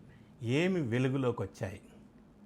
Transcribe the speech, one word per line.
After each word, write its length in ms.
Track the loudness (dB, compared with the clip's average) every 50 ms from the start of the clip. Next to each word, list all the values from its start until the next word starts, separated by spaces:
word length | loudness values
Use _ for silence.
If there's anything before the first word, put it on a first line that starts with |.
| -20 -20 -20 -20 -20 -20 -16 -8 -4 0 0 2
ఏమి 220 | 2 2 2 0 0 0 2
వెలుగులోకి 500 | 2 2 2 2 0 0 0 0 -2 -4
వచ్చాయి, 340 | -6 -6 -6 -8 -8 -8 -10 -16 -18 -20 -20 -20 -20 -20 -20 -20 -20 -20 -20 -20